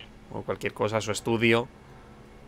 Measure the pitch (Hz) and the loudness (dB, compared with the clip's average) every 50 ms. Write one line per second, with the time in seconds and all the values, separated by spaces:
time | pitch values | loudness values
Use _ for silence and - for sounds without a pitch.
0 | - - - - - - - 107 101 - 101 98 - 101 - - 120 104 110 110 | -16 -20 -20 -20 -18 -12 -12 -10 -6 -6 -6 -4 -4 -6 -2 -2 -2 0 0 -2
1 | 101 110 101 - - 120 113 107 117 117 113 117 120 - - - - - - - | -2 -2 -4 -4 0 0 0 4 4 6 6 4 2 -2 -10 -20 -20 -20 -20 -20
2 | - - - - - - - - - | -20 -20 -20 -20 -20 -20 -20 -20 -20